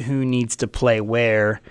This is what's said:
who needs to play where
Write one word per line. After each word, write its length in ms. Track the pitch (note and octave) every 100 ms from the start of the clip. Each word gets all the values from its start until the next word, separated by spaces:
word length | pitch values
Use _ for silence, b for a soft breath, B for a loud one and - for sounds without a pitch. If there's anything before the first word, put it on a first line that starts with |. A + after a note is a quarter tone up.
| A#2+
who 180 | C#3
needs 320 | C3 B2+ A#2 -
to 120 | A2+
play 340 | - B2+ A2
where 600 | G#2+ A#2 A#2 G#2+ G#2+ G#2+ b